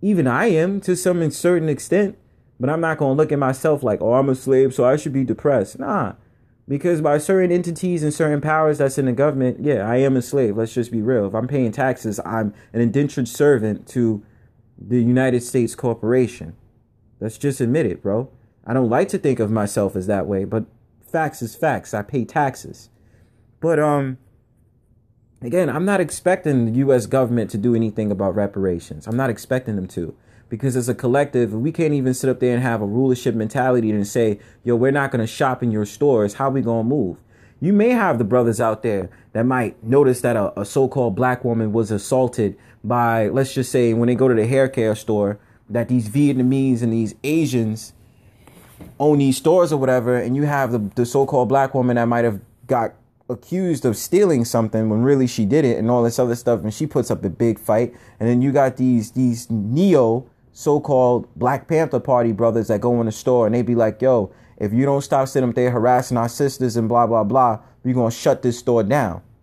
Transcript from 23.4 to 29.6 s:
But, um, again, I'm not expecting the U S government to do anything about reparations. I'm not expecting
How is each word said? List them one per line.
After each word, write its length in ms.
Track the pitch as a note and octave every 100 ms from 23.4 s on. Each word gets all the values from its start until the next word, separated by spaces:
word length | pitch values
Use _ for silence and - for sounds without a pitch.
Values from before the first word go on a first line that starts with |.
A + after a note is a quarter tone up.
| _ _
But, 200 | D#3+ D#3
um, 380 | D3+ D3 C3+ C3 _ _ _ _ _ _ _ _ _ _ _ _
again, 260 | B2 E3+ E3+
I'm 160 | B2+
not 160 | F#3 G3
expecting 680 | D#3+ - - F#3 D#3 C3+ A#2
the 60 | A#2
U 160 | C3+
S 120 | B2+ G#2
government 440 | C3 B2 A#2+ G#2+
to 80 | A2
do 160 | A2+
anything 360 | A#2 A2+ G#2 G#2+
about 240 | G2+ G2
reparations. 720 | F#2 G2+ G2+ F#2+ F2 - D2+ D2
I'm 100 | A2+
not 120 | C3
expecting 480 | A2+ - B2+